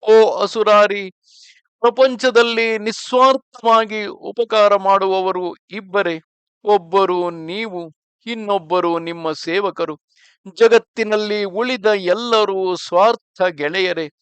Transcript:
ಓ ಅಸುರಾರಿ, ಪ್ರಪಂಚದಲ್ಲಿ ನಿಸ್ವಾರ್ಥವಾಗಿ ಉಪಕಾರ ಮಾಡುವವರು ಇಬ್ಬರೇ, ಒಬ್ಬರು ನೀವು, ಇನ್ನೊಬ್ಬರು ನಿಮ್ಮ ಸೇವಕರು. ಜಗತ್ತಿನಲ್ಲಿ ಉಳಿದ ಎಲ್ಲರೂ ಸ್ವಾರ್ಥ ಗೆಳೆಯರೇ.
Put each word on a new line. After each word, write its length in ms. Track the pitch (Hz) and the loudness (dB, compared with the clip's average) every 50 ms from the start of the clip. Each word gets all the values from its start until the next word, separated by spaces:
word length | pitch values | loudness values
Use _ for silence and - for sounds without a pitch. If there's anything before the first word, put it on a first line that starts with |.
| - | 4
ಓ 280 | 214 214 220 220 196 | 6 6 6 6 4
ಅಸುರಾರಿ, 800 | 139 - 196 196 - 226 214 208 208 208 208 208 202 202 196 190 _ _ _ _ _ _ - - _ _ _ _ _ _ | 2 -2 -4 -4 -2 -2 2 4 4 4 4 4 0 -4 -8 -12 _ _ _ _ _ _ -20 -20 _ _ _ _ _ _
ಪ್ರಪಂಚದಲ್ಲಿ 960 | - 233 220 247 262 269 254 220 - 262 233 233 233 233 233 226 226 226 226 220 | 0 0 2 4 2 2 2 0 -2 2 4 4 2 2 2 -2 -2 -2 -2 -4
ನಿಸ್ವಾರ್ಥವಾಗಿ 1300 | 208 220 214 - - - - 254 254 262 262 269 _ _ _ - - 226 226 226 226 214 214 214 208 | -4 -6 -8 -8 -10 -4 0 2 4 4 2 0 _ _ _ -6 0 2 2 2 2 0 -4 -8 -8
ಉಪಕಾರ 720 | 202 - - - 202 202 - 233 214 226 214 208 208 202 | -8 -10 -12 -12 -14 -6 -6 -4 0 2 4 4 6 4
ಮಾಡುವವರು 800 | 202 190 196 196 196 190 190 190 190 185 185 185 180 180 175 - _ _ _ | 2 2 2 2 2 2 0 0 0 0 -2 -4 -4 -6 -8 -8 _ _ _
ಇಬ್ಬರೇ, 500 | 180 208 208 185 180 202 196 175 165 160 _ _ _ _ _ _ _ _ _ | -16 -16 -16 -4 -2 -2 0 0 -4 -6 _ _ _ _ _ _ _ _ _
ಒಬ್ಬರು 680 | 208 208 202 175 165 165 196 196 185 185 180 175 175 | 0 0 0 0 0 0 2 2 2 0 -2 -2 -4
ನೀವು, 640 | 170 165 160 160 175 208 226 226 185 180 170 160 156 _ _ _ _ _ _ | -6 -8 -12 -10 -8 -8 -8 -8 -8 -12 -12 -12 _ _ _ _ _ _ _
ಇನ್ನೊಬ್ಬರು 720 | 226 233 226 220 202 202 196 165 156 175 180 175 170 170 170 | -12 -10 -10 -6 -4 -4 -4 -2 -2 -2 -2 0 0 -2 -4
ನಿಮ್ಮ 340 | 165 165 170 170 165 160 156 | -6 -8 -12 -8 -8 -8 -8
ಸೇವಕರು. 680 | - - 165 165 190 208 190 151 - 175 156 156 147 _ _ _ _ _ _ _ _ _ 190 180 | -8 -8 -6 -4 -2 -2 -4 -4 -6 -8 -8 -8 -14 _ _ _ _ _ _ _ _ _ -20 -2
ಜಗತ್ತಿನಲ್ಲಿ 920 | - 226 226 220 226 226 _ _ - 226 214 214 214 214 214 208 208 208 | 2 2 4 4 4 2 _ _ -6 -4 -2 0 -2 -2 -2 -4 -4 -4
ಉಳಿದ 420 | 196 180 202 233 254 262 247 190 | -4 -4 -4 -4 -4 -4 -2 0
ಎಲ್ಲರೂ 920 | 214 214 202 185 175 175 214 233 240 226 220 214 202 196 190 190 185 180 | 0 0 0 0 -2 -2 -2 0 0 0 0 0 0 -2 -2 -2 -2 -4
ಸ್ವಾರ್ಥ 680 | 170 - - - 175 196 226 247 - _ _ _ _ 185 | -4 -6 -2 0 2 4 4 2 0 _ _ _ _ -2
ಗೆಳೆಯರೇ. 680 | 185 170 143 147 147 165 190 190 185 175 165 160 147 _ _ | -2 -2 -2 -6 -4 -2 -2 -2 -2 -2 -4 -6 -10 _ _